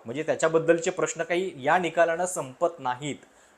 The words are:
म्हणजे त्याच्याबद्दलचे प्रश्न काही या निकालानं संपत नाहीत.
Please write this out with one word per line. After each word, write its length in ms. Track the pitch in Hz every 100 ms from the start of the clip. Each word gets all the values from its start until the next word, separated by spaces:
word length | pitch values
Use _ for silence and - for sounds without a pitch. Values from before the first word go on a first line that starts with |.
| 113
म्हणजे 180 | 131
त्याच्याबद्दलचे 680 | 156 123 160 160 156 165 185
प्रश्न 320 | 180 156 165
काही 300 | 165 175 190 139
या 200 | 131 175
निकालानं 480 | 165 160 165 165 139
संपत 540 | - 139 127 170 170
नाहीत. 360 | 131 123 147 123 - _ _